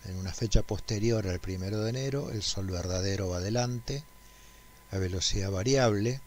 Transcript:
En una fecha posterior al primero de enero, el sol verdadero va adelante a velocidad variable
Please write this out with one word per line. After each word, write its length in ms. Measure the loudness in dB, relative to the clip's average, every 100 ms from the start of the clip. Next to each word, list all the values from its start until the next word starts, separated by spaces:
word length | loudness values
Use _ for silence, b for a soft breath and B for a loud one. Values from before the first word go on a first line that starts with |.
En 120 | -8 -8
una 160 | -6
fecha 300 | -4 4 4
posterior 640 | 4 -2 -2 0 2 2 2
al 140 | -2
primero 420 | -2 -4 -2 -2
de 80 | -2
enero, 400 | -2 -2 -4 -4
el 120 | -4
sol 280 | -4 -2 -2
verdadero 600 | -2 -2 0 0 0 0
va 80 | -2
adelante 640 | -2 0 0 -4 -6 -8 -8 -20 B B B B B B -8
a 80 | -4
velocidad 520 | -2 0 0 2 2
variable 720 | 0 4 6 6 4 2 -2